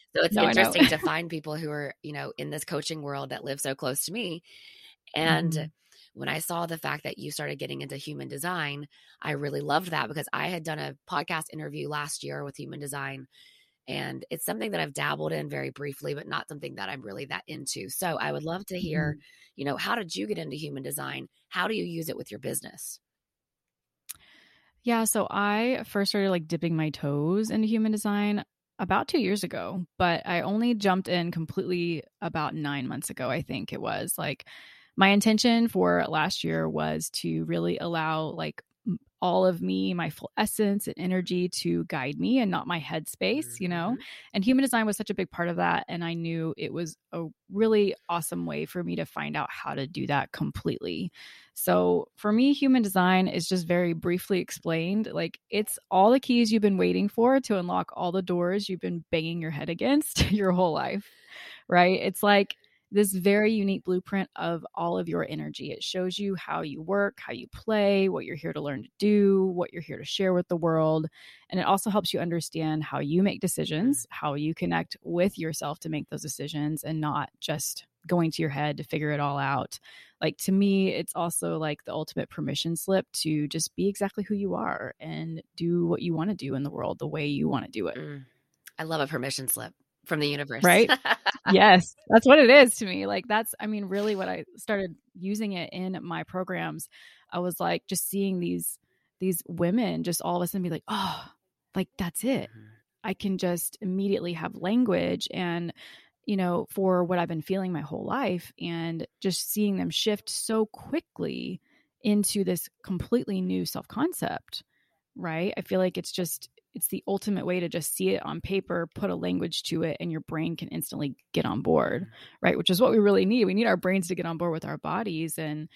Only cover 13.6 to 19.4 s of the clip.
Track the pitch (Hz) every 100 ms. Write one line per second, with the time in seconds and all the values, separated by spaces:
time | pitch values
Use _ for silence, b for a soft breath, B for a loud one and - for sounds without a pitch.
13.6 | b b - 139 139 131 - - - 220
14.6 | 220 180 156 143 147 143 156 156 151 143
15.6 | 135 131 143 139 143 143 - 151 - 147
16.6 | 143 131 98 135 110 98 135 180 - 139
17.6 | 135 - 101 - 180 156 117 147 151 175
18.6 | 202 185 175 151 151 151 b b